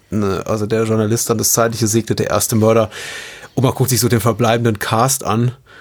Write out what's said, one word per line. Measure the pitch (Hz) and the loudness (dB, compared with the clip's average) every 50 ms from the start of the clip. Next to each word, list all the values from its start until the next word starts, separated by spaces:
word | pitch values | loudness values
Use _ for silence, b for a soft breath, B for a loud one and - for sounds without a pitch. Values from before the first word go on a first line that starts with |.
| _ _ | _ _
ne, | - 110 104 98 95 82 - | -4 -2 0 0 -2 -2 -2
also | - 107 107 104 | -4 -4 -4 -2
der | 104 110 110 113 | -2 0 0 0
Journalist, | 110 110 110 107 104 113 113 - - | 0 2 0 2 0 0 -2 0 -2
dann | 117 110 | -2 0
das | 110 - | 0 0
Zeitliche | - 120 113 117 117 107 117 104 | 2 2 2 0 0 -2 -2 0
segnet, | 110 117 110 - 107 - | 0 0 0 0 -2 -2
der | - - | -2 0
erste | - 101 - - 120 | 0 -2 0 0 2
Mörder, | 107 107 110 110 113 110 104 B B B B B B B B B B B B B | 2 4 4 4 4 2 0 B B B B B B B B B B B B B
und | - 117 | 0 0
man | 127 - | 0 0
guckt | - 127 - | 0 0 0
sich | 131 107 | 2 0
so | 117 113 | 2 2
den | 120 113 | 2 2
verbleibenden | 98 120 104 104 117 110 117 117 117 117 107 101 | 2 0 0 2 2 2 2 2 2 0 0 0
Cast | - - - 113 120 135 - - - | -4 -2 0 0 2 0 0 -2 -2
an, | - 104 113 120 123 - - B B B B | -2 0 0 0 -2 -4 -6 B B B B